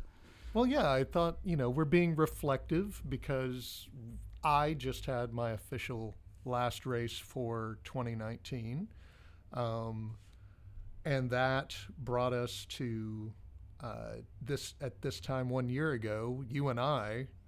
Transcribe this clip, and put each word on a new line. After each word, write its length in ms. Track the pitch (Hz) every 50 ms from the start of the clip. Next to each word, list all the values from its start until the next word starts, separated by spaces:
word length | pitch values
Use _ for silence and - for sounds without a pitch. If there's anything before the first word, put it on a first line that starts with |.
| - - - - - - - - - - -
Well, 120 | 214 247
yeah, 220 | 247 269 302 214 151
I 140 | 135 131 135
thought, 360 | - - 175 170 170 165 - -
you 120 | 190 170
know, 120 | 147 127 123
we're 160 | 123 147 160
being 300 | 147 156 175 175 170 160
reflective 880 | 151 156 151 - - - 147 135 131 - - 165 165 202 208 190 - - 131
because 800 | 135 123 - - 139 131 131 127 123 127 117 - - - - - - 139 113 117 113 - - - - - -
I 300 | 156 147 143 147 151 160
just 320 | 143 123 131 123 - -
had 260 | - 131 120 120 120 113
my 180 | 117 117 117
official 640 | 113 107 - - - 123 - - 127 113 113 110 101 - - - - - -
last 420 | 127 123 120 123 120 117 - -
race 320 | 131 127 117 117 117 - -
for 600 | - - - 131 123 117 117 113 110 110 110 107 -
twenty 320 | - - 131 123 117 117
nineteen. 720 | 110 110 110 117 - - - 135 123 110 113 120 151 202 226 - - - - - - - - - - - - -
Um, 640 | 117 120 117 113 113 113 113 113 110 110 110 110 - - - - - - - - - - - - - - - - - -
and 240 | 165 143 135 127 123
that 440 | 123 123 131 131 131 135 135 - - - - - - -
brought 340 | 127 117 123 123 123 127 123
us 340 | 123 120 120 - - -
to, 680 | - - - 135 120 113 110 110 110 110 107 107 110 104 - - - - - - - - -
uh, 380 | - 117 107 - - 113 110 117 113 - - -
this, 340 | - 113 143 131 - - - -
at 220 | 147 127 - - -
this 160 | 143 - -
time 300 | - - 135 131 127 123
one 200 | 123 131 127 123
year 220 | 123 135 156 156
ago, 540 | 143 117 107 110 107 110 113 120 127 131 139 117
you 200 | 120 139 143 139
and 100 | 123 117
I 480 | 123 143 151 127 104 107 107 120 135 - - - -